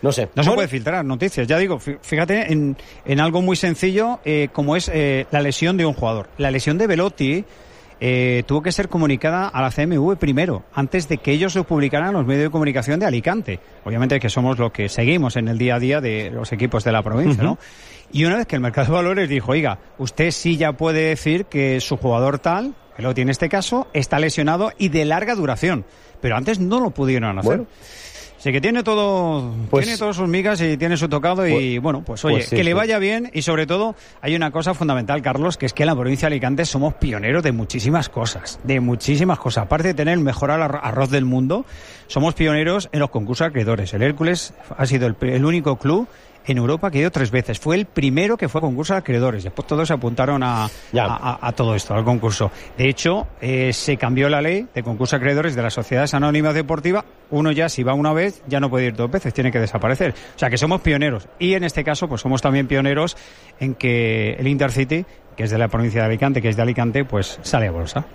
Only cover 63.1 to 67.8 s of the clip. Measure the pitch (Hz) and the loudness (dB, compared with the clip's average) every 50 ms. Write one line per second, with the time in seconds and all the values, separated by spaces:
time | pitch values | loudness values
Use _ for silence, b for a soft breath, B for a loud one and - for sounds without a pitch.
63.1 | - B B B B B B B B - 131 135 127 - - 123 120 120 117 113 | -4 B B B B B B B B -6 -4 -4 -4 -2 0 0 2 2 2 2
64.1 | 110 110 107 107 - - 131 135 143 135 143 131 110 131 135 127 156 165 190 B | 0 0 0 -2 -2 -2 0 0 2 2 2 0 2 0 0 0 0 -2 -4 B
65.1 | B B B - - - 110 107 110 110 117 107 - 113 117 117 104 120 110 110 | B B B -20 -8 -6 -4 0 2 2 2 2 2 0 0 2 2 2 2 2
66.1 | 113 110 139 139 135 127 110 117 104 104 117 120 120 120 120 117 110 135 139 131 | 2 2 2 2 2 2 2 0 2 2 0 0 2 0 0 0 0 0 -2 0
67.1 | - 101 95 - - - - - - 123 113 78 82 85 | -2 -2 -2 -2 -6 -12 -4 0 0 0 0 0 -2 -4